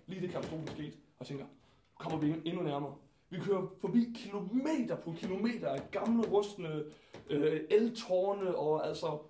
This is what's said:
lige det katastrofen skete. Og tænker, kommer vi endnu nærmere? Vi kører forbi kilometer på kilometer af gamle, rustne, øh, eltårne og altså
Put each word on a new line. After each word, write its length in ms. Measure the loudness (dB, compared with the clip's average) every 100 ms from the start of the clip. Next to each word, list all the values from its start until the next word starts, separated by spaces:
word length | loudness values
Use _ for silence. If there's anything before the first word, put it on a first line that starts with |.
| -12
lige 140 | -6
det 100 | -4
katastrofen 360 | -4 -4 -6 -8
skete. 260 | -8 -10 -12 _ _
Og 60 | -10
tænker, 200 | -10 -10 -18 _ _ _ -12
kommer 200 | -4 0
vi 160 | 2 2 -2
endnu 180 | -2
nærmere? 320 | -2 -2 -4 -10 -20 _ _
Vi 100 | -6
kører 280 | 0 0 0 -4
forbi 320 | 2 4 4 -4
kilometer 800 | -6 -6 -2 0 2 0 0 -2
på 180 | -4 -6
kilometer 520 | -2 0 0 0 -2
af 220 | -2 -2
gamle, 360 | -2 4 4 6
rustne, 560 | 4 2 -4 -6 -4 -6 -10 -20 -20 -2
øh, 320 | 2 4 2 4
eltårne 840 | 6 6 0 0 2 4 2 0 0
og 320 | 2 2 0
altså 300 | -2 -2 -4